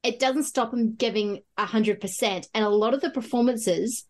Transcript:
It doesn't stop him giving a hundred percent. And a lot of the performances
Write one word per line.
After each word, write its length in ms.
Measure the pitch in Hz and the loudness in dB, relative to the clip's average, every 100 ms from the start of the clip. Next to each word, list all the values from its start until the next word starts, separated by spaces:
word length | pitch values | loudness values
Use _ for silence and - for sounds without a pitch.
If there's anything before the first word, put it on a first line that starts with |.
It 180 | 254 233 | -2 0
doesn't 260 | 262 262 | 0 2
stop 280 | 285 - 226 | 0 -2 -2
him 220 | 240 226 | 0 0
giving 480 | 220 226 202 208 202 _ | 0 0 0 -2 -4 _
a 100 | - 208 | -6 0
hundred 340 | 220 214 196 | 2 2 0
percent. 460 | 190 - 220 185 - | -4 -2 -2 -2 -6
And 100 | 220 | -2
a 40 | 214 | 2
lot 260 | 208 220 | 4 4
of 60 | 277 | 2
the 100 | 311 | -2
performances 920 | 277 226 240 240 226 214 165 214 - | -4 -2 2 2 2 0 0 -2 -6